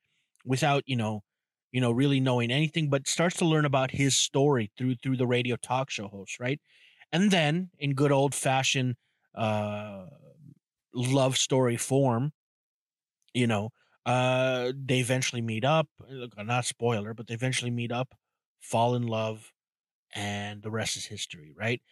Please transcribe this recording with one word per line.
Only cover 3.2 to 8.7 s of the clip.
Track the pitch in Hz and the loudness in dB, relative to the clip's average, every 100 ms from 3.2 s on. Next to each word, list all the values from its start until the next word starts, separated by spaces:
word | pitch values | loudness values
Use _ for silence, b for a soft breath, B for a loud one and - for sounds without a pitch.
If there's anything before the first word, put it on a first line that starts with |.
| 170 - | 0 2
to | 170 | 2
learn | 156 147 | 4 2
about | 135 131 | 2 0
his | - 139 - | 0 2 2
story | - 139 143 135 107 - | 2 2 4 2 0 -4
through, | 127 123 | -4 -2
through | 135 127 | -2 0
the | 123 | 0
radio | 123 123 117 | 0 0 -4
talk | - 127 131 | -2 -4 -2
show | - 98 | -8 -10
host, | 101 95 - | -14 -14 -8
right? | 123 151 b b b b b | -6 -6 b b b b b
And | 160 208 | 2 4
then | 185 147 165 185 _ | 4 2 0 -4 _
in | 143 139 | -4 2
good | 143 | 4
old | 139 139 | 4 2
fashioned, | - 139 131 131 | 0 0 2 0